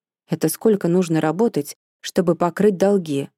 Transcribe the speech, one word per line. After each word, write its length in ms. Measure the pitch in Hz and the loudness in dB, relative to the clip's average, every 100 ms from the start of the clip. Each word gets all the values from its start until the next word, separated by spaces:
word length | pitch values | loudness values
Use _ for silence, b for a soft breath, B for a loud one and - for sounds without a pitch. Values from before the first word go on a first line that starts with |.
| _ _ - | _ _ -8
Это 200 | 165 156 | -4 -4
сколько 400 | - 226 202 170 | 0 0 2 2
нужно 320 | 180 170 160 | 0 0 0
работать, 560 | 156 165 233 151 143 - _ _ | 0 0 0 -2 -8 -12 _ _
чтобы 340 | - - 175 | -6 -2 0
покрыть 420 | 165 175 170 202 180 | 0 0 2 2 4
долги? 540 | 190 202 156 139 139 | 2 2 0 -6 -6